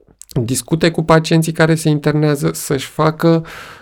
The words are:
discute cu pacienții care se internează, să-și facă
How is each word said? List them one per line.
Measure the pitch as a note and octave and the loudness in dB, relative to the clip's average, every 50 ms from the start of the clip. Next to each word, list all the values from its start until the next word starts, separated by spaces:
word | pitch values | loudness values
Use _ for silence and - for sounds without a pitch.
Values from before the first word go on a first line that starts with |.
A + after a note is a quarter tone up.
| _ _ _ _ - _ - C3 A#2 | _ _ _ _ -20 _ -4 -4 -2
discute | A2+ C3 B2+ - - E3+ D#3+ F#3 E3+ | -2 -4 -4 -2 -2 -2 0 0 0
cu | E3 - D#3+ | 0 0 2
pacienții | D#3+ D#3+ D#3+ D#3+ - E3 E3 D#3+ E3 | 4 4 4 4 2 0 0 0 0
care | D#3+ - E3 D#3+ E3 | 0 0 2 2 2
se | D#3 - D#3+ | 0 2 0
internează, | D3+ D3 C#3+ D3+ D3 D3+ D3+ C#3+ D3 C#3 D#3+ D#3 - | 0 0 0 0 0 2 0 0 0 0 -2 -4 -4
să-și | - - - C#3+ C3+ - - | -6 -6 -4 -4 -4 -4 -8
facă | - - D3+ D#3 D#3+ D#3+ E3+ E3 E3 E3 E3 - - - - - - - | -4 -2 0 0 0 2 2 2 2 2 0 -6 -14 -18 -18 -20 -20 -20